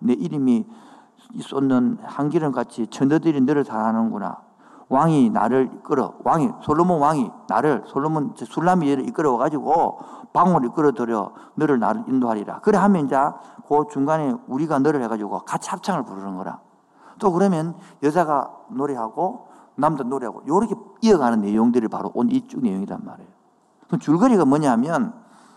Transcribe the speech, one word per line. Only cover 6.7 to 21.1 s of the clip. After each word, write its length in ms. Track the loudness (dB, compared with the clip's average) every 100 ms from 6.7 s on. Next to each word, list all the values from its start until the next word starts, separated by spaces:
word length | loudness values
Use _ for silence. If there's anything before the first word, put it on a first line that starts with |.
| 2 2 2
왕이 300 | 2 2 -2 -6 -4
나를, 360 | 0 2 0 -2
솔로몬, 480 | -4 -2 -2 -4 -6
술람의 520 | -10 -2 2 2 2
여인을 200 | 0 -2
이끌어가지고 880 | 0 0 2 0 -2 0 0 0 -4 -14 -20 -4
방으로 340 | 2 4 4 0
이끌어들여 680 | 2 2 2 0 -2 -4 -10 -12
너를 260 | -2 0 2
나를 240 | 2 -2 -2
인도하리라. 520 | 0 0 -2 -6 -4
그래 180 | 2 4
하면 280 | 4 2 2
이제 100 | 0 0 -2 -14 -18 -2
그 160 | 0 0
중간에 440 | -2 0 0 -2 -4 -6
우리가 320 | -4 0 2
너를 240 | 2 0
해가지고 380 | 0 -4 -4 -8
같이 300 | -6 -8 -8
합창을 340 | -8 -4 -4
부르는 320 | -6 -10 -10 -10
거라. 240 | -10 -12 _ _ _ _ -20 -4
또 140 | 0
그러면 420 | 2 2 2 -2 -8 -16 -4
여자가 500 | 0 2 2 0 -2 -10 -12
노래하고 800 | -6 -4 -4 -6 -4 -6 -6 -16 -20 -14
남자 300 | -2 0 0
노래하고 380 | -4 -4 -6 -8 -2
요렇게 280 | 0 0 -4 -12 0
이어가는 380 | 4